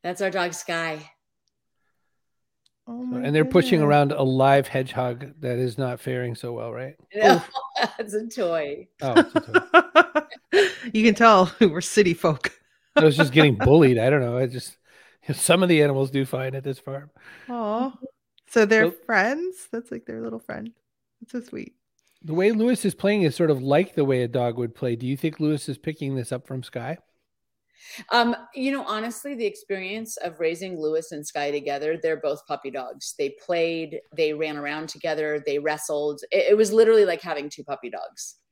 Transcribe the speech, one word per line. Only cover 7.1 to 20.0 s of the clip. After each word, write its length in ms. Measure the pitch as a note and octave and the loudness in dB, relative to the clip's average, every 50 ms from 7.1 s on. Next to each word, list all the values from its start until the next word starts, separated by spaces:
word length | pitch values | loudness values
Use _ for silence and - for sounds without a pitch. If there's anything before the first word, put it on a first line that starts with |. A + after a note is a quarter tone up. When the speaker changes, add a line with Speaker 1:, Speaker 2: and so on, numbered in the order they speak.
| - | -2
Speaker 1:
No, 280 | G#3 G#3+ - - E3 - - - - - - - - | 4 6 6 6 4 2 -6 -12 -12 -12 -8 -4 -4
Speaker 2:
Oh. 140 | - - - | -4 -4 -4
Speaker 1:
<laughs> 40 | - | -10
it's 160 | A3+ G#3 G3 | -12 -8 -6
a 120 | G#3+ A3+ A3+ | -8 -8 -8
toy. 600 | - B3 G3 E3+ E3 D#3+ D3 C#3+ C#3+ - - _ _ _ | -6 -4 -4 -2 -2 -4 -4 -6 -10 -12 -16 _ _ _
Speaker 3:
Oh, 120 | D3 C3+ A#2+ | -6 2 4
it's 180 | E4 - - - | 4 4 4 0
a 60 | E4 | -4
toy. 840 | - - - C4 - - - F4 - - _ D#4 - - - D4+ D4+ - | -4 2 0 0 0 6 4 4 4 6 _ 2 2 4 -2 -4 -4 -4
Speaker 2:
<laughs> 640 | - - _ _ - G4+ G4+ F#4 - - - A#3+ | -20 -20 _ _ 2 2 2 2 -2 -8 -12 -4
You 120 | A3 A3 G#3+ | 0 4 4
can 100 | A#3 G#3+ | 4 4
tell 380 | - A#3 A3+ G#3+ F#3+ F#3 E3 - | 6 6 8 8 8 6 4 4
<laughs> 40 | - | 2
we're 200 | A#3 F#3 D3 F3 | 2 4 4 0
city 320 | - - - G#3+ G#3 F3+ E3 | -8 0 2 4 4 4 2
folk. 380 | - - E3+ D3+ - - - - _ _ _ _ _ _ _ _ | 2 0 0 0 0 -4 -8 -8 _ _ _ _ _ _ _ _
Speaker 3:
I 80 | - D#3 | 6 6
was 120 | D#3 C3+ | 6 6
just 160 | D3 - C3+ | 6 2 4
getting 220 | B2+ D#3 D#3 C#3+ A#2+ | 6 6 6 6 4
bullied. 420 | G2 B2+ B2+ C#3+ E3+ D#3 C3 B2 A2+ | 4 4 6 8 8 8 6 6 4
I 100 | A2+ C3 | 2 2
don't 100 | D3 C#3+ | 2 2
know. 160 | B2+ A#2+ A#2+ B2+ | 0 -2 -2 -2
I 80 | C3+ | -4
just, 300 | B2 B2+ B2 - - - _ _ _ _ _ _ _ _ _ _ - C3+ | -4 -4 -10 -14 -14 -20 _ _ _ _ _ _ _ _ _ _ -8 -6
some 280 | - - - E3+ F3+ | -4 2 2 4 4
of 60 | F#3 F3+ | 6 4
the 140 | E3+ D3+ | 6 6
animals 280 | D3 C#3+ C#3 C3+ C3+ C3 | 6 4 4 0 -2 0
do 140 | C3+ C#3 C3+ | 0 -2 -2
fine 300 | C3 - B2+ C3 C3 C3+ | -2 -4 -6 -6 -6 -8
at 100 | C3+ C3 | -8 -8
this 140 | C#3 C3 - | -8 -10 -8
farm. 320 | _ C3+ C3+ C#3 D3 D3+ _ _ - - - - - - | _ -12 -12 -12 -14 -18 _ _ -20 -20 -20 -20 -14 -12
Speaker 2:
Aw. 420 | B3 A#3 A3 G#3 G#3+ A#3 B3+ C4+ B3+ - B3+ C4+ _ _ _ _ _ _ _ _ | -10 -8 -6 -4 -4 -4 -4 -6 -8 -12 -18 -20 _ _ _ _ _ _ _ _
So 160 | - A#3 G#3+ | 2 2 4
they're 220 | G3+ A3 A3 A3 | 4 4 4 4
Speaker 3:
So 100 | - - - - | 2 -2 -8 -6
Speaker 2:
friends? 640 | - A3+ G3 G3 A#3 C#4 D#4 F4+ F#4 F#4 - - _ | -2 0 2 2 0 -2 -4 -6 -8 -10 -12 -16 _
That's 200 | - A#3 A#3+ _ | -12 -12 -10 _
like 140 | A#3+ A#3 | -14 -14